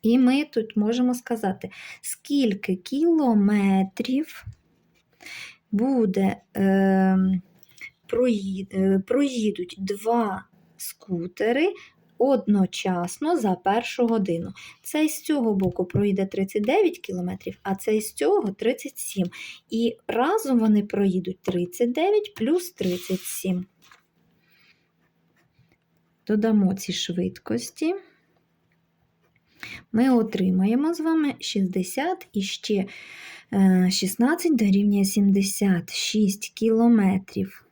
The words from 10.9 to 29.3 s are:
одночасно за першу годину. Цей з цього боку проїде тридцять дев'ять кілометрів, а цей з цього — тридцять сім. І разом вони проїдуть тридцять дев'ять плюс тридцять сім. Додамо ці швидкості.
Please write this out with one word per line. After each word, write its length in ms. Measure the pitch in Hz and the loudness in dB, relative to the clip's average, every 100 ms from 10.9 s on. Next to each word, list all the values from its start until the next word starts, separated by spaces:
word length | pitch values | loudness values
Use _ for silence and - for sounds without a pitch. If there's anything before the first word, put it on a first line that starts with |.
| - - 180 175 - 214 247 349 - - _ _ _ | -16 -8 -6 -6 -4 0 2 0 -2 -18 _ _ _
одночасно 1200 | 254 262 - 202 185 - 190 180 180 - 294 339 | 2 2 2 2 2 -2 -4 -4 -4 -4 -2 0
за 140 | 214 | 0
першу 560 | 180 - 214 233 - 233 | 0 0 0 -2 -2 0
годину. 460 | 226 190 165 165 - - - | 2 0 -2 -6 -12 -20 -20
Цей 280 | - 302 311 | -8 0 0
з 120 | - | -2
цього 320 | - 302 226 | -4 -2 0
боку 320 | 196 185 - 180 | 2 0 -2 -2
проїде 400 | 208 202 196 190 | 0 2 0 -2
тридцять 380 | - 196 214 | -2 -4 -2
дев'ять 340 | 208 349 175 - | 0 2 2 0
кілометрів, 640 | - 185 180 185 - 185 | -10 -6 -6 -8 -10 -10
а 120 | 196 190 | -6 -4
цей 260 | - 214 | 0 -2
з 120 | 214 | -2
цього — 380 | - - 403 220 196 | -2 0 2 0 -2
тридцять 380 | 220 247 277 - | -4 -4 -8 -12
сім. 300 | - 196 180 - - - _ | -10 -4 -4 -4 -18 -20 _
І 280 | 226 233 - - | -2 -2 -4 -6
разом 520 | 226 269 427 320 247 | 0 2 0 2 2
вони 240 | 220 208 | 4 2
проїдуть 560 | 208 202 196 180 180 185 | 2 0 0 0 -4 -8
тридцять 520 | - 185 175 - 240 | -4 -2 -4 -2 -2
дев'ять 420 | 247 349 415 415 - | 2 2 2 -2 -6
плюс 360 | 226 349 359 | 0 0 -2
тридцять 480 | - 185 180 - 185 | -4 -2 -2 -4 -6
сім. 460 | - - 190 180 185 _ _ _ _ _ _ _ _ _ _ _ _ _ _ _ _ _ _ _ _ _ _ _ _ _ - | -6 -8 -4 -4 -6 _ _ _ _ _ _ _ _ _ _ _ _ _ _ _ _ _ _ _ _ _ _ _ _ _ -2
Додамо 460 | 214 226 214 190 | 0 4 4 4
ці 200 | 190 - | 0 -6
швидкості. 1000 | 175 - 175 185 - - 233 - - 320 381 - _ _ _ _ _ _ _ _ _ _ _ _ | -6 -4 -2 -4 -6 -6 -6 -6 -4 -4 -4 -8 _ _ _ _ _ _ _ _ _ _ _ _